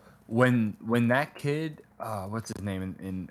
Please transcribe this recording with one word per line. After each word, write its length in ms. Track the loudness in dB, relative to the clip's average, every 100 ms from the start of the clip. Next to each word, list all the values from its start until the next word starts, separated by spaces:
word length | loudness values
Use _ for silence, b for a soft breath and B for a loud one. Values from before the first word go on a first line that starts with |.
| B B -2
when, 480 | 4 6 6 2 -2 0
when 220 | 2 4
that 260 | 4 2 -4
kid, 480 | -4 -2 -4 -8 -18 -10
uh, 260 | -8 -6 -4
what's 260 | -6 -6
his 100 | -6
name 180 | -4 -4
in, 140 | -6 -6
in 300 | -8 -6 -8